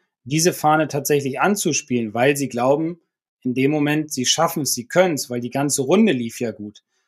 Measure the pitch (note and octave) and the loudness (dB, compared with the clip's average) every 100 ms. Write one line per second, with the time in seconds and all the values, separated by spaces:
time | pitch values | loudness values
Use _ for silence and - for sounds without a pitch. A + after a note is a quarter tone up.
0 | _ _ A#2+ D3+ E3+ - D3+ D#3 D3+ C#3+ | _ _ -4 0 2 2 2 2 2 -2
1 | C3 D3 C3+ C#3+ D#3+ G3+ D#3+ C#3 - B2 | 0 0 0 0 0 2 0 -2 -2 -2
2 | A2 A2+ C3+ C#3+ C#3 A#2+ B2+ D3 D#3+ F3 | -2 2 2 2 -2 0 2 2 -2 -8
3 | _ _ _ _ B2+ B2+ C3+ D3+ D3 D3+ | _ _ _ _ -4 0 2 2 0 0
4 | D3+ - B2 - D#3+ E3 C3+ - A2+ F3+ | -2 -4 -2 0 0 0 -4 -4 0 2
5 | F#3 C#3+ - B2 A#2+ C3+ C#3+ C#3+ C3 F#3+ | 2 0 -6 -8 -6 -4 -2 -2 2 4
6 | A3 C3 A#2 - A#2 - G#2 - _ _ | 4 2 -4 -6 -8 -8 -14 -16 _ _